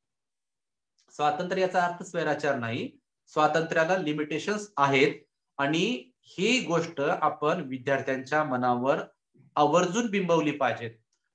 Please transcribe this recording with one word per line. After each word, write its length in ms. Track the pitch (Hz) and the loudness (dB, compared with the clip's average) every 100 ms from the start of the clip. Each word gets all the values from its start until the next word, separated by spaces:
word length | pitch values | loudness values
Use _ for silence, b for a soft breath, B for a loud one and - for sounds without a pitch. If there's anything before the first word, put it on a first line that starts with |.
| _ _ _ _ _ _ _ _ _ _ _ - | _ _ _ _ _ _ _ _ _ _ _ -2
स्वातंत्र्य 460 | 147 151 180 190 | -2 0 -2 -2
याचा 220 | 185 185 | 0 0
अर्थ 180 | 175 170 | 0 -2
स्वैराचार 520 | 185 170 151 147 147 | -8 -4 -2 -2 -2
नाही, 360 | 127 117 123 240 - _ _ _ | -2 -2 -6 -8 -12 _ _ _
स्वातंत्र्याला 720 | 160 151 165 160 165 160 190 | 2 2 2 0 0 2 0
limitations 760 | 151 151 147 156 - 208 - - | 0 -2 -4 -4 -4 -4 -4 0
आहेत 380 | 139 135 139 - _ _ _ - | 4 4 4 0 _ _ _ -4
आणि 520 | 143 160 208 247 - _ | 0 0 0 -4 -10 _
ही 440 | - - 208 254 | -14 -2 0 0
गोष्ट 360 | 160 170 - - | 2 0 -2 -2
आपण 600 | 143 185 151 147 151 180 | -2 0 0 0 -2 -2
विद्यार्थ्यांच्या 840 | 135 131 127 135 127 131 131 151 | -4 -6 -2 -2 0 -4 -2 -2
मनावर 540 | 151 123 123 120 127 165 - _ _ _ _ - | 0 0 0 0 0 0 -4 _ _ _ _ 2
आवर्जून 540 | 143 165 175 208 240 | 4 4 2 0 -2
बिंबवली 400 | 196 175 165 151 | 0 2 2 2
पाहिजे. 480 | 143 127 117 117 - _ _ _ | 0 -2 -4 -10 -14 _ _ _